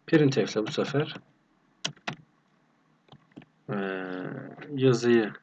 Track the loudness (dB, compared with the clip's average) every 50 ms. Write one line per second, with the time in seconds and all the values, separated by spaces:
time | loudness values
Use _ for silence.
0 | _ 2 4 4 4 4 4 2 0 0 -2 -4 -4 -4 -4 -4 -4 -2 0 -2
1 | -2 -2 -6 -14 -18 _ _ _ _ _ _ _ _ _ _ _ -12 -12 -12 -10
2 | _ -12 -12 -12 -18 _ _ _ _ _ _ _ _ _ _ _ _ _ _ _
3 | _ _ -20 _ _ _ _ -20 -20 _ _ _ _ -8 -6 -6 -4 -6 -6 -8
4 | -8 -8 -8 -8 -8 -8 -10 -10 -12 -14 -16 -16 -14 -10 -4 2 4 4 4 4
5 | 4 4 6 6 4 2 -4 -10